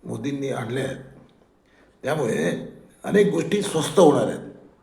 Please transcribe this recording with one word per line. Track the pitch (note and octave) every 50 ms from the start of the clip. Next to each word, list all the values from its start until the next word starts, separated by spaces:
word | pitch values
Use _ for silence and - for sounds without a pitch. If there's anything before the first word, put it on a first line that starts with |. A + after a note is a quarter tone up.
| _
मोदींनी | A#2 A#2+ A2+ A2+ C#3+ C#3 C#3 C#3 C3+
आणले | A#2+ A#2+ A#2+ A2 A#2+ C3+
आहेत, | C3 C3 C3 - - - - - - - _ _ _ _ _ _ _ _ _ _ _ _ _ _ -
त्यामुळे | B2 D3 D#3+ C#3 A2 - - - E3+ - - - - - - - - _ _ _
अनेक | - - G3+ G3+ F3
गोष्टी | D3+ E3 D#3 D#3+ F#3+ G#3
स्वस्त | F#3+ - - E3 C#3+ C3+ - G3
होणार | F#3 D#3 C#3+ B2+ A2+ G2
आहेत. | - - - - - - - - - _